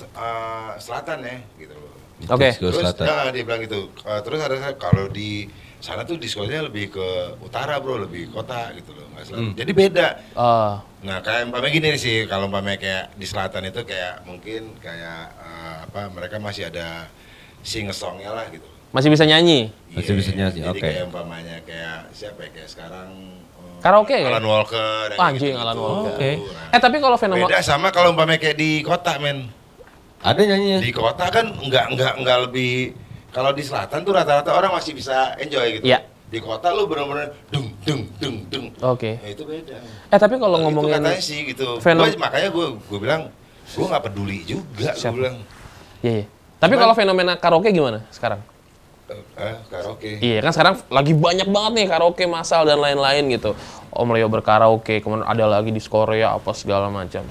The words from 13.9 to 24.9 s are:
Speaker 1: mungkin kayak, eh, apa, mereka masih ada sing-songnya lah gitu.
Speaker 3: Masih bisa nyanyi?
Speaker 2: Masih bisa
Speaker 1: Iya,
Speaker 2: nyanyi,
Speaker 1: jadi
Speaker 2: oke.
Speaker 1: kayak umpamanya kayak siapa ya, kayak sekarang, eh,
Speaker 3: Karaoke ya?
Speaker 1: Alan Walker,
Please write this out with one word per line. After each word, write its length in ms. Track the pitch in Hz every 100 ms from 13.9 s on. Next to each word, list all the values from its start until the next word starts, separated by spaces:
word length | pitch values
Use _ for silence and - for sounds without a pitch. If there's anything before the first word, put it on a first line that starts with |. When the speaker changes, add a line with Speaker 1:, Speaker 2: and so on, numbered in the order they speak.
| 95 90 87 92
Speaker 1:
mungkin 480 | 90 98 113 110 104
kayak, 420 | 90 82 82 85 82 -
eh, 380 | 85 82 82 80
apa, 260 | 82 98 101
mereka 320 | 92 90 107
masih 240 | 104 98 85
ada 400 | 85 82 82 82 - - - - -
sing-songnya 680 | - 113 101 - 95 87 101
lah 180 | 113 110
gitu. 160 | 82 - - -
Speaker 3:
Masih 220 | 131 147
bisa 100 | 151
nyanyi? 460 | 156 156 170 147 110 - -
Speaker 2:
Masih 240 | 92 92 101
bisa 160 | 95
Speaker 1:
Iya, 60 | 92
Speaker 2:
nyanyi, 160 | 95 87
Speaker 1:
jadi 120 | 78
Speaker 2:
oke. 80 | 95
Speaker 1:
kayak 220 | 78 85 90
umpamanya 500 | 87 85 82 82 82
kayak 380 | 82 82 82 80 80
siapa 280 | - 101 -
ya, 80 | 76
kayak 180 | 82 78
sekarang, 380 | - 82 90 92 95 95 92 87 -
eh, 200 | - -
Speaker 3:
Karaoke 360 | 165 202 214 262
ya? 160 | 135
Speaker 1:
Alan 160 | 113 107
Walker, 580 | 107 - 113 110